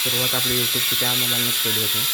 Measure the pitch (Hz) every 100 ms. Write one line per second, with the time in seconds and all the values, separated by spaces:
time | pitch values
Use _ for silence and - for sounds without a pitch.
0 | 127 120 127 127 127 123 120 120 117 113
1 | 123 123 123 120 120 120 113 110 110 98
2 | 139